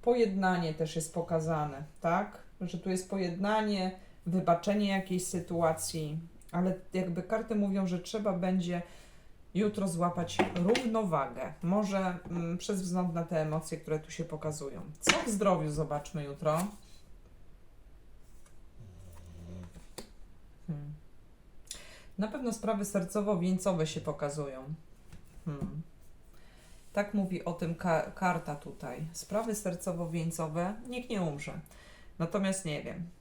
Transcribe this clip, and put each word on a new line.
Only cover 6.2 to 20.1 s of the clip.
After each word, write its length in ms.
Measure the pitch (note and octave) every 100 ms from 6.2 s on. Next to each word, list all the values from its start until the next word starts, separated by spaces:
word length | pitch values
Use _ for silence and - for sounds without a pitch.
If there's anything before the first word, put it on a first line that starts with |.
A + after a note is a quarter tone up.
| E3 - -
ale 220 | F3 F3+ - -
jakby 300 | F#3 F3+ E3+
karty 320 | - A3 A#3
mówią, 320 | G#3 G3+ G3 F#3
że 120 | F3
trzeba 340 | - A3 G#3
będzie 500 | F3+ F#3 F#3 F3 F3 - - - - - - -
jutro 340 | E3+ G#3 G#3 F#3+
złapać 500 | E3 F3 F3 E3+ - F#3
równowagę. 1000 | F3+ F3+ B3+ B3 A3 G3+ D#3 C3 A#2+ C3 -
Może, 560 | E3+ G3+ G3 G3 F#3 F3 -
mm, 280 | E3+ E3+ F3+
przez 240 | - G3+
wzgląd 320 | F3+ F3+ F3+
na 100 | E3
te 160 | E3+ E3
emocje, 380 | D#3 D#3 - D#3
które 200 | - D#3
tu 120 | D#3
się 140 | -
pokazują. 560 | E3 D3+ D#3 D3+ C#3 E3+ D3+ -
Co 120 | - E4 B3+
w 20 |
zdrowiu 420 | G3+ G3+ F3 D#3
zobaczmy 540 | D3 D3 D3 - D#3+
jutro? 420 | C#3+ C#3 D#3+ D#3 G3+ - - - - - - - - - - - - - - - - - - - - - - - F2+ F2 - E2+ E2+ F2+ F2 - - - -